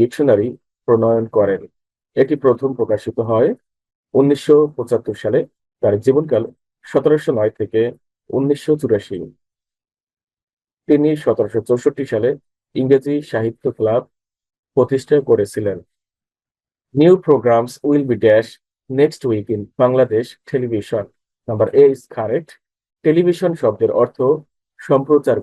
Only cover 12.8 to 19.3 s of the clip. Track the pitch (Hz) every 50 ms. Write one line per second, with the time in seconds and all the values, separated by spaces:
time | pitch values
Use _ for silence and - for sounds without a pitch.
12.8 | 131 131 139 131 135 143 147 147 147 - - 113 113 117 113 - - 139 117 -
13.8 | 110 107 110 127 - - _ _ _ _ _ _ _ _ _ _ _ _ _ -
14.8 | 127 123 135 131 127 - 151 147 139 123 120 104 101 98 - - 107 101 95 87
15.8 | - _ _ _ _ _ _ _ _ _ _ _ _ _ _ _ _ _ _ _
16.8 | _ _ - 135 151 175 185 185 - 160 147 120 110 120 117 117 117 123 - -
17.8 | - 143 147 147 139 127 120 104 107 110 107 110 113 - - _ _ _ _ _
18.8 | _ - 131 135 147 151 151 - - 131